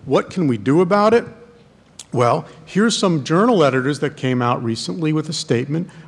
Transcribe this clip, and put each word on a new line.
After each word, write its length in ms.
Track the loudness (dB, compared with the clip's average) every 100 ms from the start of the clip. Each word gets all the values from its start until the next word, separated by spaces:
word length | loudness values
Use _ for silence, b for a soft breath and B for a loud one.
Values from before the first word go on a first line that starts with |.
| -2
What 240 | -2 0
can 180 | -2 -2
we 100 | 0
do 220 | 0 2
about 340 | 2 2 4
it? 120 | 2 0 -10 -20 -20 -20 _ _ -20 -8
Well, 320 | 0 2 0 B B -6
here's 320 | 0 0 2
some 280 | 0 0 0
journal 360 | 2 2 4
editors 380 | 4 2 -2 -2
that 160 | -4 -4
came 260 | -2 0
out 220 | 0 -2
recently 480 | -2 -6 -6 -4 -2
with 160 | -2 -4
a 60 |
statement 560 | -8 -2 -2 0 -4 -6 B